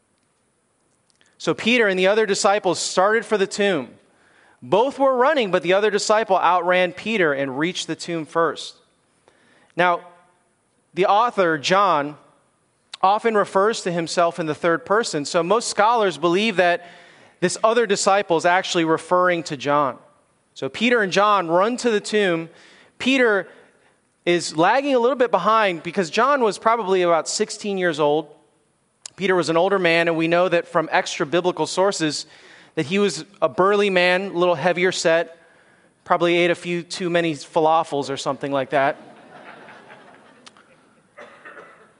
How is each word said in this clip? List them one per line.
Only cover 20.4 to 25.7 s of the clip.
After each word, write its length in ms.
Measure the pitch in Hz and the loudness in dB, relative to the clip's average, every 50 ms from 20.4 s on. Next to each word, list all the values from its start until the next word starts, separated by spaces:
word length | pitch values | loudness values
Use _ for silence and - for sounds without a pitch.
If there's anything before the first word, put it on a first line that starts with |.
| _ _ _ | _ _ _
So 160 | - 135 135 | -10 -10 -10
Peter 320 | - - 220 233 247 233 | -6 -2 0 0 2 0
and 100 | 208 185 | 0 0
John 380 | 151 190 202 214 208 196 175 160 | 0 2 2 4 2 2 0 2
run 260 | 165 180 196 226 247 | 2 2 2 2 0
to 120 | 226 - 240 | -2 -2 0
the 100 | 220 208 | 0 -2
tomb. 500 | 208 - 214 214 202 185 170 165 165 160 - - - - - - _ _ _ - | -2 -2 -2 0 0 0 0 -2 -4 -8 -16 -20 -20 -20 -20 -20 _ _ _ -6
Peter 500 | - 247 269 269 247 226 208 190 170 - - - - _ _ _ _ _ _ _ _ _ _ _ - | -2 0 2 2 2 2 2 0 -2 -6 -12 -20 -20 _ _ _ _ _ _ _ _ _ _ _ -2
is 300 | 170 175 170 - - 170 | 0 0 0 -2 -4 -2
lagging 400 | 156 165 190 233 277 277 285 269 | 0 2 2 2 2 0 0 0
a 40 | 247 | 2
little 180 | 233 247 277 | 2 0 0
bit 140 | 240 254 240 | 0 0 0
behind 520 | 220 185 165 208 220 226 214 196 | 0 0 2 2 2 2 2 0